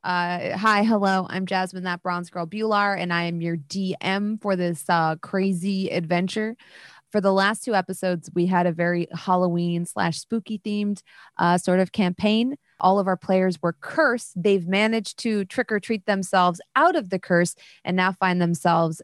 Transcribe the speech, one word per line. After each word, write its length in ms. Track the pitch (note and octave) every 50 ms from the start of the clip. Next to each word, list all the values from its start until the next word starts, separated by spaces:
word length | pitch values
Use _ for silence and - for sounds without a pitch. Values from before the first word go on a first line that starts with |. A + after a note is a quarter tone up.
uh, 540 | - - F3+ F3+ F3 F3 F3 F3 - F#2+ -
hi, 260 | F#3 G#3 A3 G#3+ G3+
hello, 440 | G#3 A3 A3+ G#3 G3 F#3+ F#3+ F#3+ F#3 -
I'm 160 | - F#3+ F#3+
Jasmine, 380 | F#3 G3 F#3 F#3 F#3 - F#3 F3+
that 180 | F#3 F3 F3
bronze 280 | _ F#3 F3+ F3 F3 E3+
girl 160 | - F3+ E3+
Bular, 520 | D#3+ F#3+ G#3+ A3 A3 G#3+ G3+ G3+ G3+ G3 F3
and 120 | F3+ F3+
I 120 | E3+ E3+ E3+
am 160 | E3+ E3+ E3+
your 160 | E3 E3+ E3
D 380 | E3 C#3 _ - G3 F#3+ F#3 F3 -
M 380 | - F#3 F#3+ G3+ G3+ G#3 A3 G#3+
for 180 | - G3+ F#3+
this, 280 | F3+ F3+ F3 E3+ - - -
uh, 280 | F3 E3+ D#3+ D#3+ D#3+
crazy 720 | D#3+ - - - F#3+ F#3+ G3 F#3+ E3+ E3+ G3+ G3 F#3+ F#3+ -
adventure. 680 | - F3+ E3+ D#3+ F3 F3 F#3 F3+ - A3 G#3+ A3 A#3+ _ - - - - - - - - _ _
For 100 | - G#3+
the 100 | F#3 G3
last 320 | F#3+ F#3+ F#3+ G3+ F#3+ - -
two 100 | B3+ A3
episodes, 560 | F#3+ F#3 - F#3+ - - F#3 F3+ E3 - - -
we 120 | F3+ F3
had 200 | F#3 F#3 F3 F3
a 60 | F3+
very 340 | E3 E3 E3+ F3 F3 F3 E3+ - -
Halloween 720 | E3 - - F#3 F3+ F3+ F3+ E3+ F3 F3 F3 E3+ E3+ E3+
slash 320 | - - G#3 F#3+ E3+ D#3+ -
spooky 400 | - _ A3+ A3+ F#3 - A3 G3+
themed, 440 | _ G#3 G#3 G#3 G#3 G3+ G#3 - _ _ - - - - _ -
uh, 180 | F3 F3 F3
sort 240 | F3+ - - F3+ F#3
of 120 | F#3+ F3+
campaign. 640 | - - G3 F3+ F3+ - - G#3 G#3+ A3 A#3+ B3+ C#4+ - _ _ _ _
All 180 | - F#3 G3 G3+
of 80 | F#3+
our 100 | F#3+ F#3
players 460 | F3 - - F#3+ F#3+ F#3 F#3 F3+ -
were 100 | - E3+ E3 _
cursed. 520 | - - - - D#4+ C4+ A#3 A#3+ - - - F#3
They've 260 | E3 G#3 G3 G3 E3+ E3+
managed 500 | F#3+ G3 G#3+ A3 A3+ A3+ G3 - - -
to 240 | - A#3 G#3+ G#3 G3
trick 260 | F#3 - - A#3 -
or 80 | A3 G3+
treat 240 | - - A3+ G#3 _
themselves 560 | - G3+ G3 F#3 - - F#3 F3+ F3+ E3+ F3 - _ _
out 200 | C4 D4+ F4 F#4+
of 120 | D#4+ A3 F3+
the 80 | G3 F3+
curse 360 | - - F3+ E3+ F3 F3 - _ - - - _ _
and 120 | - F#3
now 160 | F#3 F#3 F#3+
find 300 | F#3 _ F#3+ F#3 F3 F3+
themselves 580 | F3 E3+ E3+ - - F3 E3 E3 E3 D#3+ D#3+ -